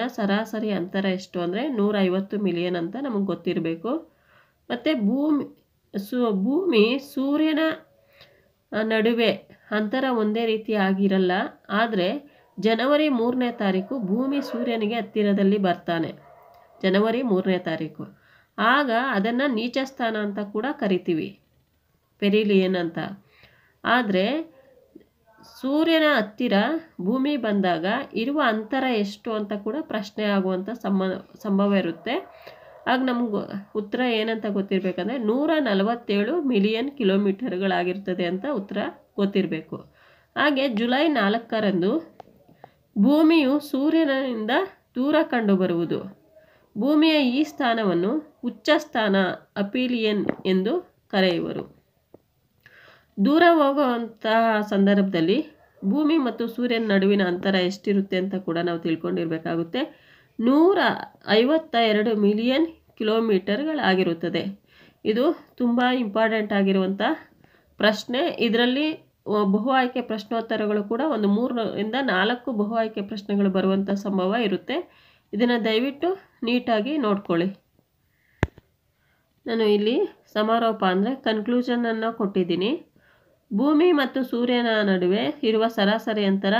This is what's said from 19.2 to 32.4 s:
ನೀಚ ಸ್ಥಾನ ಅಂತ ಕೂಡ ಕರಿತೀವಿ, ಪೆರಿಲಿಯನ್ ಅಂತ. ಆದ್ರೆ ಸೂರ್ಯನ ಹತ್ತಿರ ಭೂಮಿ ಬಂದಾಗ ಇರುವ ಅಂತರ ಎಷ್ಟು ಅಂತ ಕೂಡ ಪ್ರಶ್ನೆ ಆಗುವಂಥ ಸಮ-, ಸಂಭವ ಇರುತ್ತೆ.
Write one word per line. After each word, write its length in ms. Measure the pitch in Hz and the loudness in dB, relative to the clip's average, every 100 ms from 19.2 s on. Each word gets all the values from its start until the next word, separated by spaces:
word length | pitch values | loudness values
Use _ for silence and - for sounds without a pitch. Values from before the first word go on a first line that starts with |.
| 214 240 285 | 0 0 0
ನೀಚ 320 | 220 240 262 | -2 -2 -4
ಸ್ಥಾನ 320 | 269 - 226 214 | -6 -4 -4 -2
ಅಂತ 220 | 208 202 | -4 -6
ಕೂಡ 280 | 202 214 254 | -6 -4 -4
ಕರಿತೀವಿ, 680 | 294 202 180 - 160 190 - _ _ _ _ _ _ _ _ | -4 -2 -2 0 -4 -4 -12 _ _ _ _ _ _ _ _
ಪೆರಿಲಿಯನ್ 580 | 202 208 208 190 185 185 | 0 2 4 4 2 0
ಅಂತ. 220 | 170 170 - 196 _ _ - _ _ _ | -2 -6 -8 -10 _ _ -20 _ _ _
ಆದ್ರೆ 720 | - 240 214 185 208 302 320 - - _ _ - _ _ _ _ - - | 0 0 2 0 0 -2 -6 -14 -20 _ _ -20 _ _ _ _ -20 -10
ಸೂರ್ಯನ 420 | 262 294 320 320 302 269 | -2 0 2 4 4 2
ಹತ್ತಿರ 360 | 202 - 247 196 233 320 - - | 0 -4 0 2 2 -2 -6 -8
ಭೂಮಿ 360 | 180 254 277 294 | -2 0 0 -2
ಬಂದಾಗ 500 | 220 202 185 165 185 240 - | 0 0 0 0 -2 -4 -4
ಇರುವ 280 | - 240 294 | -4 -2 0
ಅಂತರ 400 | 262 220 214 269 262 | 0 0 -2 -2 0
ಎಷ್ಟು 400 | 226 202 - 240 | 0 -2 -6 -6
ಅಂತ 200 | 214 208 | -6 -4
ಕೂಡ 240 | 208 214 277 | -6 -6 -6
ಪ್ರಶ್ನೆ 440 | 311 240 202 - | -6 -8 -8 -4
ಆಗುವಂಥ 460 | 214 202 185 185 196 | -2 0 0 -2 -4
ಸಮ-, 720 | 240 196 196 190 185 - - | -8 -2 0 0 -4 -10 -10
ಸಂಭವ 320 | 214 196 202 | -2 0 2
ಇರುತ್ತೆ. 560 | 196 170 165 220 311 - - | 2 0 -4 -6 -6 -8 -16